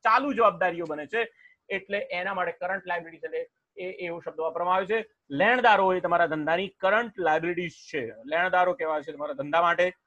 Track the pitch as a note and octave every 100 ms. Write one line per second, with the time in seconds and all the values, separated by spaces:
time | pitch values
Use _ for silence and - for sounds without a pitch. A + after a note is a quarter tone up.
0 | A3+ A#3+ C#4+ A3+ G#3+ E3+ F3+ E3+ E3 D3+
1 | D3 A3+ A3+ _ _ _ - F#3+ F#3+ G3+
2 | F3+ F3 F#3+ F#3+ E3+ - F3+ G3 F#3 F3
3 | E3 D#3+ D#3 D#3+ - _ _ - F#3 F#3
4 | F3+ E3+ E3 D#3 D#3+ E3 F3 F#3 F#3+ A3
5 | G#3+ _ - C#3+ G3+ B3+ A3+ G3+ F#3+ F#3
6 | E3+ F3 E3+ D#3 D3+ F3 G3 - F#3+ G#3+
7 | A#3+ - E3 D#3 E3+ F3 F3 - - D3+
8 | A2+ A2 B2+ D#3+ F#3 F3+ F3+ F3 D#3+ D3+
9 | C#3+ D3 D3 C#3 D3 E3 F3 E3+ F3+ -